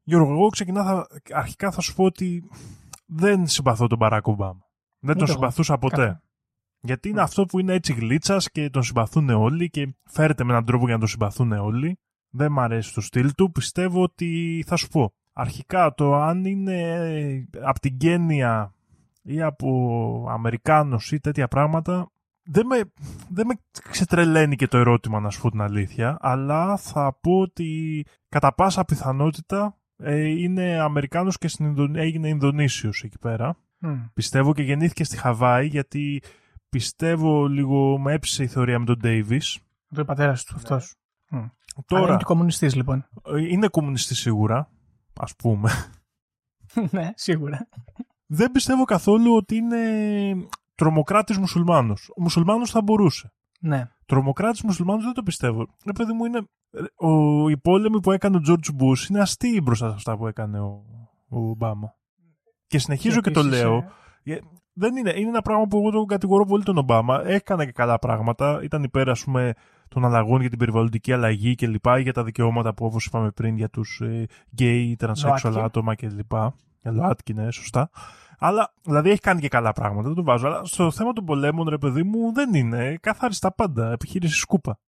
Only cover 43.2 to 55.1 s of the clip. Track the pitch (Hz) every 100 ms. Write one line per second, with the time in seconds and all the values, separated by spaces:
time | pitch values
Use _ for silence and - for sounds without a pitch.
43.2 | - 147 165 175 208 - 147 131 - 123
44.2 | 123 107 107 117 151 _ _ _ _ -
45.2 | - - 117 104 107 80 - - _ _
46.2 | _ _ _ _ - - 196 190 165 220
47.2 | - 160 143 143 233 - - _ - _
48.2 | _ 151 240 254 - 262 262 185 - 214
49.2 | 233 226 202 220 233 233 226 220 214 208
50.2 | 202 190 - - _ - 156 156 147 202
51.2 | 214 196 190 180 175 165 117 101 - -
52.2 | 175 170 170 220 240 233 208 214 190 -
53.2 | - _ _ _ 165 139 120 _ _ 131
54.2 | 135 139 208 226 220 175 175 214 226